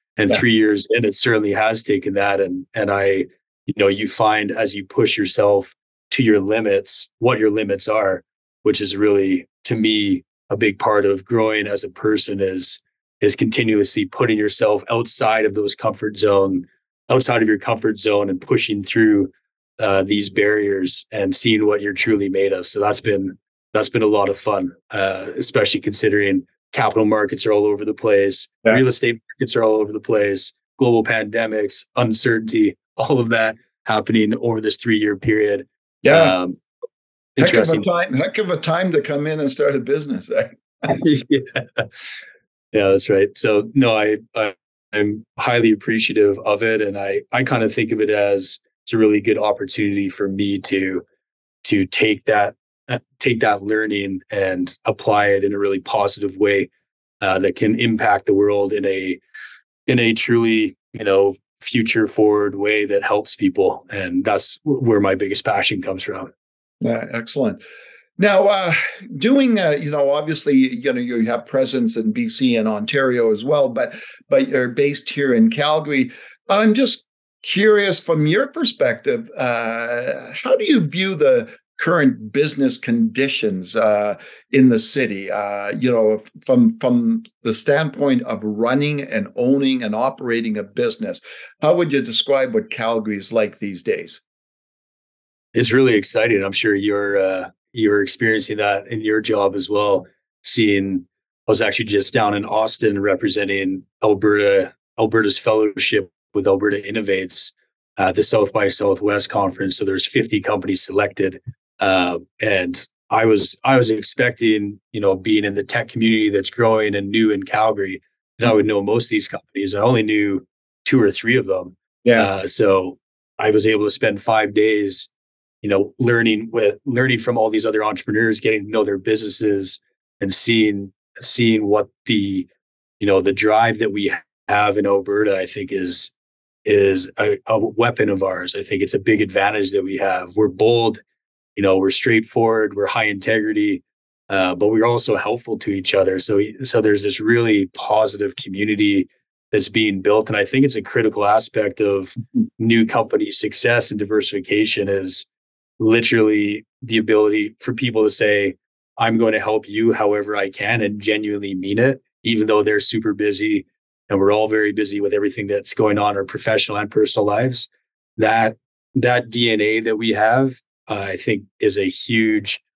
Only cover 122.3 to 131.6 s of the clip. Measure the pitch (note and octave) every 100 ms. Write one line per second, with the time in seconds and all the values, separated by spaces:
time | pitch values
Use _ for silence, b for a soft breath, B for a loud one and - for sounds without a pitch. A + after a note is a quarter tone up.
122.3 | G2 F#2+ - G#2 F#2+ F#2 - _ _ _
123.3 | - G#2+ G#2+ G#2+ G#2+ G#2 - A2 G2+ A#2
124.3 | A2 G#2 G#2+ A2 G#2+ G2+ G2 - _ _
125.3 | _ _ _ G#2 G2 G2+ - A#2+ A#2 A2+
126.3 | G#2+ A2+ A#2 G#2 G#2 C#3+ A#2+ C3 A#2+ B2
127.3 | A#2+ A2 A2 A2 G#2+ G#2+ G2 - G#2+ A2+
128.3 | G#2+ A#2 A2 G2+ A2 G2+ G2 G#2 G#2+ G#2+
129.3 | - G#2+ G2+ F#2+ - _ _ _ _ F#2+
130.3 | F#2 - A2+ G#2+ G2+ G2 - _ - -
131.3 | - A#2 A2